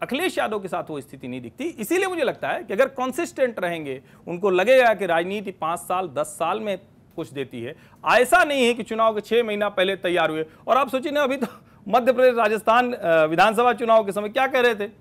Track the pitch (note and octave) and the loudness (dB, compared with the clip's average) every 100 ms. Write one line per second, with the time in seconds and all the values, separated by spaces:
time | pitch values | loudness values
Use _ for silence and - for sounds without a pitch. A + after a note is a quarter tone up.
0 | - C4+ F#4 D4 A#3+ G#3+ F#3+ F3 - D3 | -6 -2 -2 -2 -2 -4 -6 -8 -6 -10
1 | - C3+ B2+ B2+ A#2 - D#4+ - G#3+ F4+ | -12 -14 -12 -10 -12 -10 -10 -8 -4 -2
2 | F#4+ E4+ A#3 C#3+ C#3 A#3 E4+ G3+ C4 C4 | -2 -2 -4 -4 -6 -6 -2 0 0 0
3 | B3+ B3+ E4+ - B3+ G#3+ F3 E3+ C#3+ C3 | -6 -4 -8 -2 -2 -2 -6 -6 -8 -12
4 | - - - F3 G3+ F3+ G#3 C4 A#3 G3 | -14 -18 -10 -4 0 2 6 6 6 4
5 | F#3 E3 F3+ G#3 G3 - F#3 F3 - F#3 | 0 0 0 -6 -8 -8 -6 -6 -4 -4
6 | F3+ C3+ D3+ - E3 G#3 G#3+ F#3 - _ | -4 -6 -8 -4 -4 -2 -4 -8 -10 _
7 | _ - D#3+ C#3 C3+ B2 A#2+ E3 - - | _ -12 -10 -10 -10 -10 -12 -14 -20 -6
8 | D#3 G#3+ B3 F4 D#4+ C#4 A#3 A#3+ - A3 | 2 2 4 4 4 2 0 0 -4 0
9 | A3+ G#3+ - A#3 A3 G#3 G3+ G3 F#3+ F#3 | 0 0 -2 -2 0 -2 -2 0 -2 -2
10 | F#3 F3 D#3+ D#3 D#3 - - B3+ C#4 C4 | -2 0 0 -2 -8 -10 0 0 2 -2
11 | D4 D4 C4+ C#4 A#3 - - - - A#3 | -4 -2 -2 -2 -6 -10 -20 -20 -2 2
12 | B3 A#3+ B3+ A#3 G#3+ G#3+ A3 A#3 B3 A#3 | 2 4 4 4 0 0 2 2 2 -2
13 | F3+ D#3+ D#3 E3 G#3 G#3+ B3 A#3+ A3+ A3+ | 2 4 4 4 4 4 2 2 4 4
14 | G3 F#3+ G#3 C4 C4 C4 A#3+ G#3+ G3+ - | 4 -4 -4 -2 0 2 2 0 -6 -10